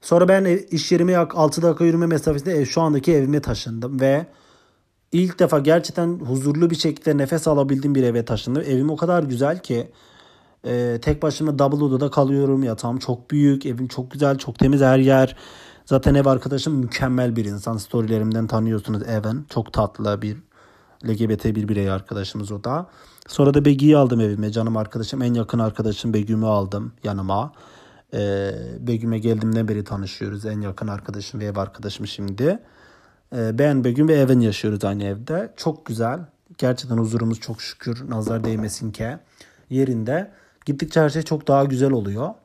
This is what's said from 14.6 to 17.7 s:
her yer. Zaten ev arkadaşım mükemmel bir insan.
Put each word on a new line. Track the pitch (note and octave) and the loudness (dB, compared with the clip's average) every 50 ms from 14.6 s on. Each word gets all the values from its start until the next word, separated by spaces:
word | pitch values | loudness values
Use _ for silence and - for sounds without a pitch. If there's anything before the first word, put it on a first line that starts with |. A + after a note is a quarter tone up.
| - C3 C#3 C#3 | 4 4 6 6
her | C3+ C3 C3 C3+ | 6 6 6 6
yer. | C3 C3 C3+ C3 C3 C3 - - - - - - - - - - _ | 6 6 6 6 6 4 0 -8 -20 -20 -20 -20 -20 -20 -20 -20 _
Zaten | - C#3+ C3 C3 - C#3 | 0 0 2 4 4 4
ev | C#3+ C#3 | 4 4
arkadaşım | C#3 C3+ B2 - C#3+ C#3 C3+ B2+ D#3+ D#3 | 4 2 2 0 -2 -4 -2 -2 -2 -2
mükemmel | C#3 B2+ A#2 - - - C3 B2+ B2+ B2+ B2 A2+ | -2 -2 -2 -4 -4 -2 0 0 0 0 0 0
bir | A2+ A2 | -2 -2
insan. | G#2 G2+ G#2 G2+ - | -4 -6 -8 -6 -6